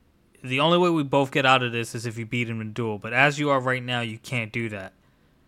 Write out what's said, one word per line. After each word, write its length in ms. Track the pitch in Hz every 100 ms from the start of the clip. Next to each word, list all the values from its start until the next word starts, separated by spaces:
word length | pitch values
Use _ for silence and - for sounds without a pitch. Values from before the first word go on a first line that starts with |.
| _ _ _ _
The 180 | 127 131
only 180 | 156 175
way 120 | 180
we 140 | 165
both 280 | 139 139 131
get 140 | 147 131
out 180 | 131
of 80 | 120
this 220 | 117 113 117
is 100 | 117
if 120 | 110
you 80 | 110
beat 240 | 120 117
him 120 | 113
in 60 | 107
a 40 |
duel. 260 | 107 113 104
But 160 | 113
as 260 | 120 147 143
you 100 | 147
are 100 | 135
right 240 | 127 127
now, 180 | 123 123
you 160 | 117 113
can't 340 | - 127 110
do 180 | 120 113
that. 240 | 101 95 - _ _ _ _